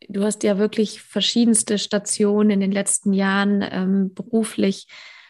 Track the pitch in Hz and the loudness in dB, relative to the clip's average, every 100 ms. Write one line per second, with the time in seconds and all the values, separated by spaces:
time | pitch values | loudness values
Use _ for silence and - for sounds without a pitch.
0 | - 196 214 208 214 196 214 226 208 - | -10 -4 -2 0 0 0 0 0 -4 -6
1 | - 208 196 233 233 220 - 202 - 208 | -10 -4 -2 2 4 2 0 -4 -2 -4
2 | - - 202 208 214 196 196 196 202 - | -4 0 2 4 2 2 0 -2 -2 -2
3 | 202 196 196 196 202 202 - 185 190 196 | 0 0 2 2 2 0 -2 -2 0 0
4 | 190 - - 226 214 - 196 196 - - | -2 -6 -4 -2 -2 0 -2 -2 -10 -20
5 | - - | -20 -20